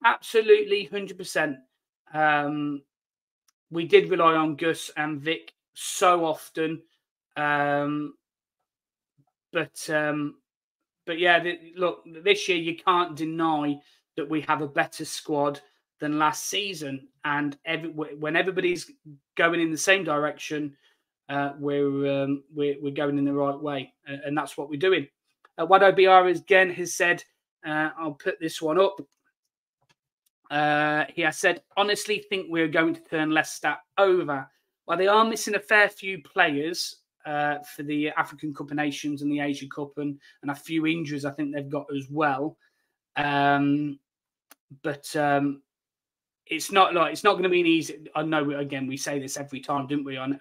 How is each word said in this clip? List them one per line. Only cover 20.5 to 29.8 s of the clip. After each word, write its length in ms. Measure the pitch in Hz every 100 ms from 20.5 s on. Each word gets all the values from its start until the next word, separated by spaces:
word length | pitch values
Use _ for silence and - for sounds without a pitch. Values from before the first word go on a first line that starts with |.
| 151 147 139 _ _ _ _ -
uh, 260 | 143 143 143
we're, 640 | 143 143 143 139 139 139
um, 200 | 139 139 -
we're, 220 | 147 143 143
we're 140 | 143
going 240 | 143 143 143
in 80 | 143
the 80 |
right 260 | 143 139 143
way. 340 | 151 139 127 _ 143
A-, 200 | 139 147
and 100 | 151
that's 180 | 135 -
what 120 | 143
we're 100 | 147
doing. 280 | 190 170 143 _ _ _ _ -
Uh, 80 | 170
Wado 260 | 190 196 185
BR 340 | 190 185 180
again 400 | 165 - 190 185
has 240 | 175 170
said, 300 | - 175 175 - _ _ _ 156
uh, 240 | 151 156 160
I'll 160 | 156
put 260 | 139 190 -
this 220 | 160 -
one 180 | 160 170
up. 220 | 190 - 143 _ _ _ _ _ _ _